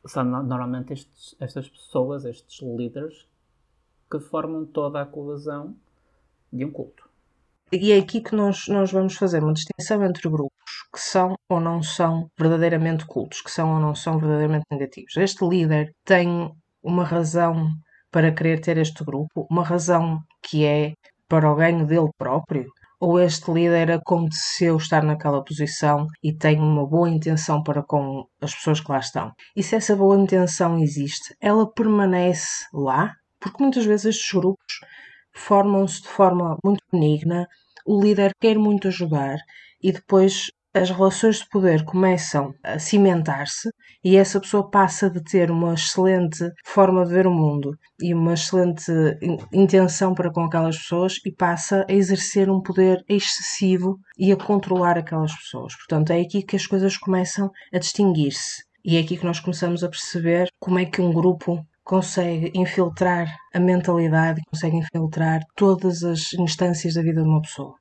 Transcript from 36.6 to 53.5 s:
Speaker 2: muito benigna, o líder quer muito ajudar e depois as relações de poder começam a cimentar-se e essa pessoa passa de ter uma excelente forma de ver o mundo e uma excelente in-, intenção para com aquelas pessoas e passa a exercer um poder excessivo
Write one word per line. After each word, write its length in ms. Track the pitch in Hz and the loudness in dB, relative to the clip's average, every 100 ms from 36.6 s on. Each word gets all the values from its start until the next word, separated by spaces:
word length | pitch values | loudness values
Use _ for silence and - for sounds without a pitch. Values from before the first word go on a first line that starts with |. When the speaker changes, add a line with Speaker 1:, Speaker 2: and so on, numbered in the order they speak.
Speaker 2:
muito 200 | 190 202 _ | 0 0 _
benigna, 560 | 175 151 151 156 175 175 _ _ - | 2 2 2 0 -4 -6 _ _ -12
o 140 | - 208 | 0 2
líder 320 | 208 202 196 - | 4 4 2 2
quer 180 | 226 214 | 2 4
muito 300 | 208 202 196 | 2 2 0
ajudar 500 | 175 170 151 139 147 - - - _ | -2 -2 -2 -2 -6 -12 -20 -20 _
e 100 | 190 | -2
depois 600 | - - 190 190 190 - _ _ | -2 2 6 6 2 -10 _ _
as 160 | 196 180 | -2 0
relações 480 | 185 190 190 226 214 | 2 2 4 2 0
de 120 | - | -2
poder 360 | 208 185 156 | 2 4 4
começam 640 | 156 180 185 180 - 147 139 - | 2 0 2 2 0 -4 -4 -8
a 160 | - 147 | -10 -8
cimentar-se 880 | - 202 196 175 156 139 143 - 226 - _ _ | 0 4 6 4 0 -4 -6 -8 -10 -12 _ _
e 140 | 185 190 | 4 6
essa 220 | 190 202 | 6 0
pessoa 300 | - 208 196 | -2 -2 2
passa 380 | 202 208 - 196 | 2 2 2 -2
de 160 | 175 | -2
ter 280 | 160 190 170 | -2 0 2
uma 240 | 165 170 | 2 0
excelente 760 | 165 - - 185 185 170 156 170 170 | -2 -2 0 2 2 0 -4 -8 -8
forma 400 | - - 190 185 | -2 4 4 4
de 80 | 175 | 4
ver 140 | 180 185 | 4 4
o 40 | |
mundo 460 | 170 156 147 139 151 _ _ | 2 2 0 -6 -10 _ _
e 100 | 175 | -2
uma 220 | 165 165 | 0 0
excelente 580 | 165 - 185 180 160 - 160 156 156 | 0 0 2 2 -2 -2 2 2 0
in-, 160 | 175 160 - | -4 -6 -2
intenção 600 | 190 196 190 180 - 190 | 4 6 6 4 2 -2
para 160 | 180 175 | 0 -2
com 140 | 165 | -2
aquelas 320 | 165 165 165 160 | -2 0 -2 -4
pessoas 420 | - 170 185 - | -4 -2 -2 -4
e 60 | 190 | -10
passa 540 | - 175 170 - 196 190 | -2 -2 -2 -2 -2 2
a 60 | |
exercer 560 | 196 185 190 - 202 190 | 2 2 0 0 0 2
um 100 | 190 | 0
poder 440 | 190 185 185 180 - | 0 2 4 2 0
excessivo 920 | 202 - - - | -2 0 -6 -8